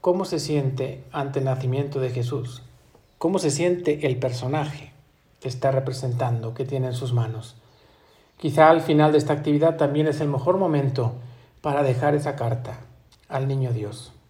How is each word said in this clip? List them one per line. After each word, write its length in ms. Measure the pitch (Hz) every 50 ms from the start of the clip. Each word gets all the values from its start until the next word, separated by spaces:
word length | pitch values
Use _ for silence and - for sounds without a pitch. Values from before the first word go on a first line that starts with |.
cómo 240 | - 185 175 190 180
se 140 | - 180 156
siente 640 | - - 151 147 131 131 131 131 131 127 - - - -
ante 280 | - 147 139 139 135 143
el 60 | 131
nacimiento 540 | 131 131 - 131 127 127 139 143 143 - 135
de 120 | 131 123
Jesús, 500 | 120 127 117 - 147 131 - - - - - - - _ _ _ _ - _ _ _
cómo 220 | _ - 165 190 180
se 100 | 165 151
siente 560 | - 147 170 180 175 175 - 151 147 151 -
el 140 | 135 127 123
personaje 720 | 127 127 123 - 131 127 143 156 147 151 - - - - - - _ _ _ _ _ _ _ _
que 80 | -
está 240 | 135 123 - - 135
representando, 840 | 131 131 135 139 127 - - 123 120 - 135 123 120 113 113 113 117
que 120 | - 135
tiene 220 | 139 143 131 127
en 60 | 127 123
sus 200 | - 139 123 123
manos. 420 | 120 113 110 110 110 - - - - _ _ _ _ _ _ _ _ _ _ _ _ _ _ _
Quizá 320 | - - 151 147 160 156 160
al 120 | 165 165
final 320 | 160 - 156 147 151 151 151
de 40 |
esta 160 | 147 143 - 151
actividad 440 | 147 - 151 147 147 160 165 160
también 280 | - 151 139 143 151 156
es 160 | 156 143 151
el 60 | 156
mejor 300 | 147 139 127 123 175 185
momento 560 | 190 190 170 151 143 135 127 - 131 120 - - - - - - - - _ _ _
para 200 | - 151 139 143
dejar 320 | 143 131 123 127 - 147 147
esa 220 | 147 147 147 139
carta 460 | - 120 117 117 - - - - - - - - - _ _ - _ _
al 200 | _ - 135 135
niño 240 | 135 135 135 131 123
Dios. 400 | 117 113 104 104 - - - - - - _